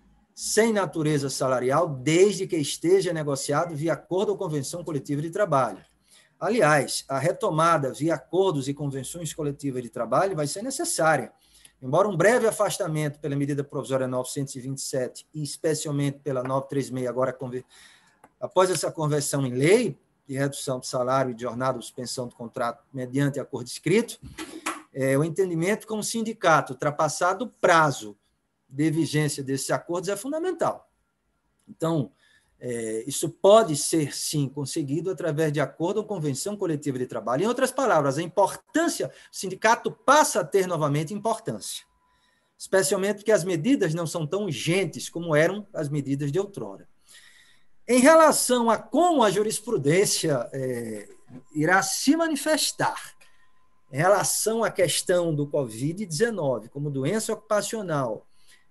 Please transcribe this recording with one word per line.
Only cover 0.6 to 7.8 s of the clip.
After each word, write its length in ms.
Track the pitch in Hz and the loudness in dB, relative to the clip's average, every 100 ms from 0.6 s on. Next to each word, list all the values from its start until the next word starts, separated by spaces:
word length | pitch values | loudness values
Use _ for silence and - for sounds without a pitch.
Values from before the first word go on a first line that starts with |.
| 226 | 4
natureza 560 | 208 180 170 151 151 135 | 2 0 0 0 0 -2
salarial, 580 | - 135 127 123 143 175 | -2 0 0 2 2 0
desde 600 | 135 127 165 202 185 180 | -2 2 6 6 4 -2
que 100 | 170 | -2
esteja 560 | 139 - 165 190 180 | -2 -2 4 4 4
negociado 640 | 165 147 139 - 147 170 151 | -2 -2 -4 -2 -2 -2 -2
via 160 | 160 | -2
acordo 380 | 143 - 180 208 | -2 -2 -2 0
ou 80 | 185 | -2
convenção 440 | 185 151 123 175 | -2 -4 -4 -8
coletiva 380 | 170 156 - 143 | -6 -6 -4 -4
de 80 | 165 | -4
trabalho. 560 | 175 208 139 120 95 - _ _ _ _ - | -2 2 2 2 -4 -16 _ _ _ _ -6
Aliás, 640 | 170 233 151 151 113 - - | -2 4 6 6 2 -4 -4
a 120 | 135 | -2
retomada 720 | 143 - 214 160 165 160 | 0 0 -2 2 4 4